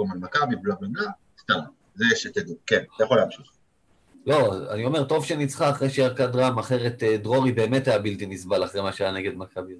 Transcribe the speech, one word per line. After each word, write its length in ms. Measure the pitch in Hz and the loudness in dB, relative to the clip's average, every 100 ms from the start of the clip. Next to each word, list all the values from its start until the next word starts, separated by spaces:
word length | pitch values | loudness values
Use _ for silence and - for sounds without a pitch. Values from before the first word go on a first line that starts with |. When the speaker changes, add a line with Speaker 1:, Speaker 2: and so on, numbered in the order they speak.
| 98 | -4
Speaker 1:
גם 60 | |
על 60 | 92 | -4
מכבי, 380 | 90 - 247 98 | -4 0 0 0
בלה 200 | 101 98 | -2 -4
בלה 140 | 196 | -4
בלה, 200 | - 208 - _ _ | -4 -6 -8 _ _
סתם, 180 | - 95 78 - _ 98 | -2 -2 -4 -16 _ 0
זה 100 | 117 113 | 2 2
שתדעו. 400 | 92 101 85 82 - | -2 -6 -6 -8 0
כן, 180 | 104 - - | 0 0 0
אתה 80 | |
יכול 140 | 110 113 | 2 4
להמשיך. 340 | 92 - - _ _ _ _ _ _ - - | 2 -2 -20 _ _ _ _ _ _ -8 0
Speaker 2:
לא, 280 | 147 117 95 - | 4 4 0 -4
אני 120 | 107 120 | -4 -2
אומר, 180 | 156 | 0
טוב 220 | 135 156 - | 0 0 0
שניצחה 440 | 156 139 - 147 | -2 -2 0 0
אחרי 200 | 135 135 | 2 0
שירקה 380 | 139 127 123 123 | 2 2 2 0
דם, 320 | 123 131 120 | 2 2 2
אחרת, 440 | 104 127 120 117 | 0 0 0 0
אה, 140 | 113 107 | 2 2
דרורי 340 | 107 131 131 | 2 2 4
באמת 360 | 113 110 131 131 | 2 2 2 2
היה 120 | 107 | 2
בלתי 260 | 104 98 101 | 0 -4 -8
נסבל 380 | 92 90 95 | -10 -2 -2
אחרי 180 | 90 98 | 0 -2
מה 120 | 98 | -4
שהיה 180 | 95 98 | -2 -4
נגד 200 | 95 95 90 | -2 -4 -6
מכבי, 380 | 92 92 92 | -10 -10 -12